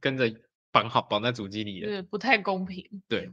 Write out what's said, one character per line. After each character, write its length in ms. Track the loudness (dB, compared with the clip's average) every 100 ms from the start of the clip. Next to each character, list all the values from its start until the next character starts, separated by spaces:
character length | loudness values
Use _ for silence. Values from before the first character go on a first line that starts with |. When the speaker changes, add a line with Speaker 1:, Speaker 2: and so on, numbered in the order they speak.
Speaker 1:
跟 180 | 0 2
着 140 | 2 0 _ _ _
绑 180 | 2 4
好， 100 | 2
绑 200 | 2 2
在 80 | 2
主 160 | -2 -4
机 160 | -4
里 180 | -6 -6
的。 60 | -6
Speaker 2:
对， 160 | -6
不 160 | -6 -4
太 200 | 2 2
公 260 | 2 -2
平。 380 | -4 -8 -12 -16 -4
Speaker 1:
对， 220 | -4 -2